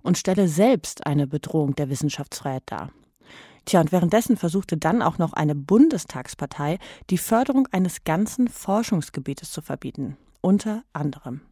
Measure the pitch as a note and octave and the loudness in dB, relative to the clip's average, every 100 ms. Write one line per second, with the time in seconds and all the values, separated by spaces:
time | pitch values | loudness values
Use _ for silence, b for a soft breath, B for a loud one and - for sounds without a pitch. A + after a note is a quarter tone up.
0 | - F3 - F#3 F#3+ D#3 A3 A#3 - - | 0 0 2 2 2 4 4 4 0 -8
1 | - C#3+ C#3 D3 - D#3+ D3 C#3 D3 C3+ | -2 0 0 -2 -2 0 0 0 -2 -2
2 | D3+ - C#3+ - C#3+ C3 - F2 D2 _ | -4 -4 -10 -8 -6 -6 -8 -12 -12 _
3 | _ _ B B B B - F#3 D#3+ F3+ | _ _ B B B B 2 4 4 4
4 | F3 G#3 - A3 F3 F3+ - D#3+ D#3+ A3 | 4 2 2 0 0 -2 -2 -2 0 2
5 | D#3 D#3+ E3 - D3+ D3 C#3+ G#3 D#4 B3 | 0 0 -2 0 0 -2 2 6 6 4
6 | - C3 B2+ - C#3+ - D3 F3 B B | -6 -10 -12 -10 -10 -4 -4 -4 B B
7 | - F#3 - A3+ C4+ C4+ C4 F#3 F#3 - | -2 -2 2 2 4 2 2 2 -2 -2
8 | - D#3+ G#3+ - B3 - - G3+ A#3 F3+ | -2 0 0 0 -2 -2 -2 -2 0 -2
9 | D3 - C3+ C#3 - - - C#3 - - | -2 -6 -8 -10 -10 -14 -10 -10 -10 -8
10 | C3+ C#3+ _ _ F3+ G3 G#3+ G#3+ - - | -8 -10 _ _ 2 2 2 -6 -8 -6
11 | D3 - - C3 - | -6 -6 -12 -12 -14